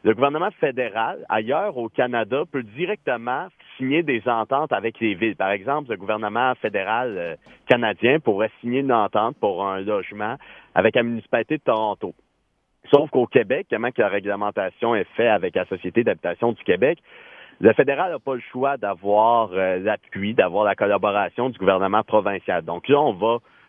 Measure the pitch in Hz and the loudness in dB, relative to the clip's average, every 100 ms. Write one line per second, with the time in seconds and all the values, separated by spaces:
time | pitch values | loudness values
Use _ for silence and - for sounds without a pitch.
0 | 107 110 139 151 190 _ 147 123 120 104 | 0 2 0 0 -4 _ -4 -2 -4 -4
1 | 113 73 - 107 110 147 202 - 113 - | -6 -6 -4 -4 -2 -2 -4 -6 -6 -2
2 | 123 120 107 131 - 139 110 113 175 208 | -2 -2 -2 -4 -4 -8 -8 -8 -6 -6
3 | - 123 120 135 185 _ - - 131 151 | -4 -6 -4 -6 -8 _ -20 -8 -2 0
4 | 156 120 117 117 110 135 156 104 110 - | 0 -2 0 -2 0 -2 0 -2 -4 -2
5 | 113 92 110 92 98 101 101 147 135 101 | -2 0 -2 -2 -2 -2 -2 -6 -4 -8
6 | 98 107 107 113 127 127 110 101 95 113 | -4 -4 -2 0 -2 -2 -4 -4 -2 -4
7 | 127 95 85 78 _ - - 120 113 95 | -4 -6 -8 -10 _ -20 -2 0 0 0
8 | 113 156 135 98 110 _ 120 127 139 120 | 2 2 0 0 -2 _ -4 -2 0 0
9 | 101 107 110 123 104 90 98 95 98 104 | 2 0 -2 -2 -4 -2 -4 -4 -4 -4
10 | 90 104 107 135 - - _ - 107 123 | -6 -8 -8 -8 -14 -20 _ 4 4 4
11 | 120 117 - 120 107 156 - 110 107 98 | 0 -4 -2 -2 -2 -2 0 0 0 -4
12 | 95 - _ _ _ _ _ _ - 143 | -10 -12 _ _ _ _ _ _ 4 4
13 | 156 139 117 127 101 135 - 110 120 127 | 4 0 2 2 2 -4 -2 -4 -4 0
14 | 104 101 101 101 104 101 95 _ 117 113 | 0 0 -4 -4 -4 -4 -6 _ -2 0
15 | 92 - 117 107 92 92 90 92 92 113 | -2 0 2 2 0 -4 -4 -6 -2 0
16 | 113 92 90 85 117 110 - 92 131 175 | 0 -2 -6 -2 -2 -2 -2 2 2 0
17 | _ - - - - _ 107 107 139 139 | _ -20 -20 -20 -20 _ 4 6 2 2
18 | 185 151 - 127 - 127 135 139 101 92 | -2 -4 -6 -8 -8 -4 -2 -2 -4 -4
19 | 101 104 113 117 107 92 92 92 98 104 | 2 4 6 4 2 0 0 0 -2 -2
20 | _ 101 101 117 92 92 104 98 101 101 | _ -6 0 2 2 2 0 2 2 2
21 | 101 101 92 - 131 120 95 95 95 104 | 2 0 -2 -2 -4 0 2 2 2 0
22 | 107 107 98 95 - 90 82 87 - 143 | 2 0 2 -4 -2 -4 -4 -8 2 2
23 | 147 92 110 120 _ _ | 2 0 -2 -2 _ _